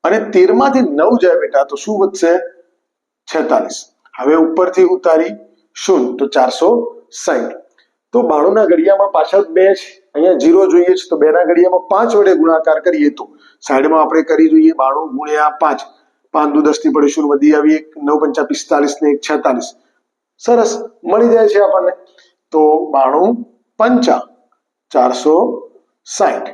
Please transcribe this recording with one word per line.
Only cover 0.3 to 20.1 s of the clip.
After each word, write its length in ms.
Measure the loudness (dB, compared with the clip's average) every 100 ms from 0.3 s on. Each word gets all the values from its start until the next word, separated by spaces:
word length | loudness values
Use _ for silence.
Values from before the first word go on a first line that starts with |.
| 2
તેર 140 | 2
માંથી 360 | 2 0 0 -2 0
નવ 140 | 0 2
જાય 180 | 2 0
બેટા 220 | 0 -2 -2
તો 40 | -6
શું 120 | -6 -2
વધશે? 320 | -2 0 0 0 -4 _ _ _ _ _ _ _ -8
છેતાલીસ. 520 | -6 -2 -2 -2 -12 -20 _ _ -6
હવે 160 | 0 2 2
ઉપરથી 420 | 0 -2 2 2 2
ઉતારી 360 | 0 0 0 -8 -20 _ _ -10
શૂન્ય, 400 | -2 0 0 -4
તો 60 | -4 0
ચારસો 340 | -2 0 0 0 -4 -14 _ -8 -6
સાઈઠ. 320 | -4 -6 -12 _ _ _ _ _
તો 80 | -4 0
બાણું 240 | 0 2 2
ના 100 | 2
ઘડિયામાં 400 | 2 2 2 2 0
પાછળ 280 | 0 -2 -2 2
બે 80 | 2 0
છે, 100 | -6 -20 _ 0
અહીંયા 240 | 0 2
ઝીરો 200 | 4 4 4
જોઈએ 240 | 4 2 0
છે, 60 | -2
તો 80 | 0
બે 100 | 2 2
ના 80 | 2
ઘડિયામાં 360 | 2 2 0 0
પાંચ 240 | -2 2 2
વડે 180 | 2 2
ગુણાકાર 400 | 2 2 0 0 0
કરીએ 260 | 0 -2 -2
તો 60 | -18 _ _ _
સાઈડમાં 380 | -4 -2 2 0
આપણે 220 | 2 0 0
કરી 180 | 2 4
જોઈએ 200 | 4 4 2
બાણું 240 | -2 -2 -6 -10
ગુણ્યા 340 | -4 -2 -2 0
પાંચ. 200 | -4 -4 -10 _ _ _ _
પાંચ 160 | -4 0 2
દુ 80 | 0
દસ 120 | 0
થી 120 | -2 0
પડે 120 | 0
શૂન્ય, 160 | 0 -2
વધી 200 | 2 2 2
આવી 200 | 2 0
એક, 60 | -4 -8 -2
નવ 120 | 0
પંચા 260 | -2 -2 -4
પિસ્તાલીસ 460 | -6 -2 -2 -2 -2
ને 60 | -2
એક 80 | -2 -4
છેતાલીસ. 420 | -4 -2 -4 -8 _ _ _ _